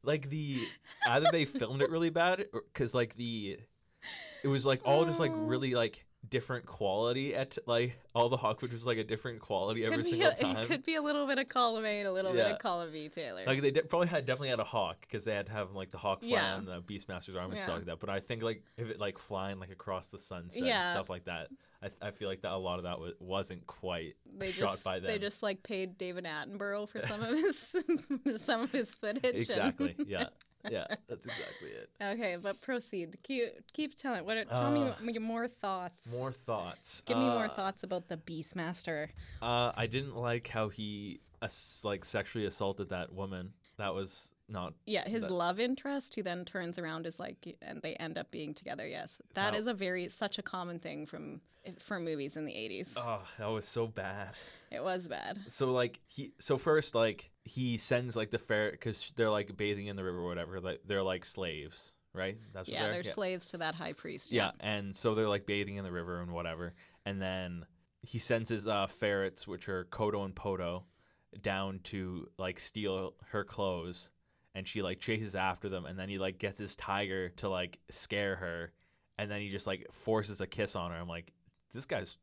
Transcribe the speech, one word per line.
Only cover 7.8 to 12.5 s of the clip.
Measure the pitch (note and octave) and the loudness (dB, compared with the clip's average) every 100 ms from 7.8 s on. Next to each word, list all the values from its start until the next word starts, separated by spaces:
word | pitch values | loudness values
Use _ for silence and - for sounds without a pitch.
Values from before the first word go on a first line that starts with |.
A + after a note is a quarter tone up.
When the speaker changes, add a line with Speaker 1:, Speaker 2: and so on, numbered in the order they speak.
| B2 - - | 4 -2 -2
Speaker 1:
all | A#2+ A#2+ | 4 6
the | B2 | 6
hawk | G#2+ A2 | 2 2
footage | B2 | -2
was, | A#2 | -2
like, | A#2+ A2+ | 0 2
a | |
different | A2 A2 B2+ A2+ | 2 -2 -2 -8
quality | - G2 G2 A2 | 0 2 2 2
every | A2+ - | 2 2
Speaker 2:
Could | |
be | F4 | 2
Speaker 1:
single | E4+ G#4 | 6 6
Speaker 2:
a, | |
Speaker 1:
time. | - - - | 6 2 2
Speaker 2:
it | - | 2
could | D#4+ | 0
be | - D#4+ | 2 0
a | |
little | D4 D4 C#4 | 2 2 2
bit | C4+ | 2
of | C4 | 2
column | B3+ A#3+ A3+ | 4 4 4
A | A3 G#3 | 0 0
and | G3+ | 2
a | |
little | F#3 F#3+ | 2 4
bit | - | 6
Speaker 1:
Yeah. | D3 | 4